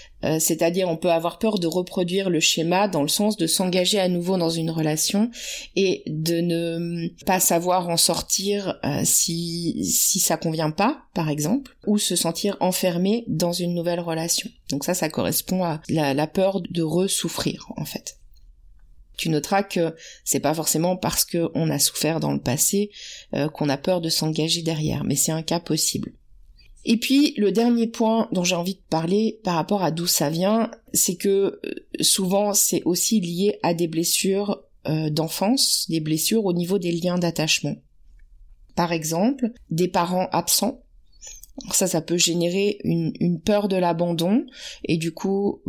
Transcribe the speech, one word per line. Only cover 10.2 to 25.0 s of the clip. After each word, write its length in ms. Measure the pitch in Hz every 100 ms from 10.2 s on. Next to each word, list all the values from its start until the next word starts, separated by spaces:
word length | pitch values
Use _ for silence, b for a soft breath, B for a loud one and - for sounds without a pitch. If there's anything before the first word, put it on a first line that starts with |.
| - 160
convient 340 | 165 160 156
pas, 320 | 156 214 302 -
par 160 | 175 156
exemple, 480 | 151 147 269 - - -
ou 120 | 208
se 180 | - 180
sentir 400 | 165 170 202 196
enfermé 640 | 180 185 185 170 190 233 233
dans 240 | 160 175
une 220 | 175 175
nouvelle 260 | 175 170 175
relation. 500 | 170 160 165 - - - -
Donc 140 | 139
ça, 100 | -
ça 140 | - 156
correspond 540 | 135 95 156 - 185
à 180 | 175 151 -
la, 260 | 156 143
la 120 | 139 156
peur 340 | - 190 190
de 220 | 170 170
ressouffrir, 880 | 160 165 190 - 165 - - - - -
en 80 |
fait. 340 | 151 - - - - - - - - - - - - -
Tu 120 | 165
noteras 340 | 151 - 196
que 320 | 208 180 165 165 B B
c'est 160 | - 143
pas 140 | 143
forcément 420 | 160 151 151 175 185
parce 280 | - -
qu'on 460 | - 175 170 - 160
a 80 | 143
souffert 400 | - - 151 160
dans 140 | 151
le 80 | 143
passé, 500 | 123 131 - 196 208 B B B B
euh, 140 | - 151
qu'on 200 | - 151
a 80 | 135
peur 240 | - 180
de 80 | 165
s'engager 540 | - 160 156 160 170
derrière, 420 | 160 156 151 120